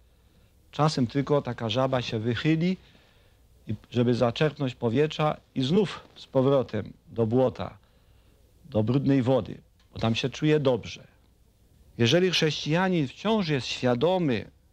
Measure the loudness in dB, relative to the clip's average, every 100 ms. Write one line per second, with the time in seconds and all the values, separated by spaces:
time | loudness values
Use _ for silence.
0 | _ _ _ _ _ _ _ 0 0 2
1 | -2 -2 0 0 -2 -6 -4 0 0 0
2 | -2 -4 -2 -2 0 0 0 -2 -8 _
3 | _ _ _ _ _ _ -10 -10 -6 0
4 | 2 2 0 0 -2 -2 -6 -4 -2 0
5 | 0 0 -2 -4 _ -4 0 2 0 -4
6 | -18 -20 -4 0 2 2 0 -6 -8 -14
7 | -10 -2 0 2 2 -2 -10 -12 _ _
8 | _ _ _ _ _ _ -6 -2 2 2
9 | 2 2 4 2 0 -10 -20 _ _ -4
10 | -2 0 -2 -2 2 2 2 0 -2 -16
11 | -18 _ _ _ _ _ _ _ _ 0
12 | 2 4 2 2 0 -2 -2 0 2 0
13 | -2 -4 -2 0 0 -2 -4 -2 0 2
14 | 2 2 0 -2 -4 -16 _